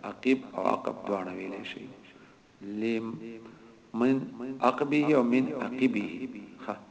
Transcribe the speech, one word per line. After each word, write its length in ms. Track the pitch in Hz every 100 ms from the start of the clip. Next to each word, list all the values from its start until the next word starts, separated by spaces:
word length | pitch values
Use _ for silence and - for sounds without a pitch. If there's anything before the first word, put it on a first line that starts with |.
| 101
عقب 280 | 98 131 131 -
او 80 | - 95
عقب 300 | 107 - 113 92
دواړه 240 | 101 90 92
ویلې 260 | 92 98
شي. 200 | - - - - - - - - _ _ 98 104
لم-، 380 | 113 113 113 113 113 113 113 113 - - - 113
من 140 | 123 135 - 113 127 135
عقبه 540 | 123 - 147 147 147 143
او 60 |
من 220 | 120 123 131 143
عقبه. 440 | 120 127 131 104 101 85 127 104 101 - -
ښه. 80 | 104 -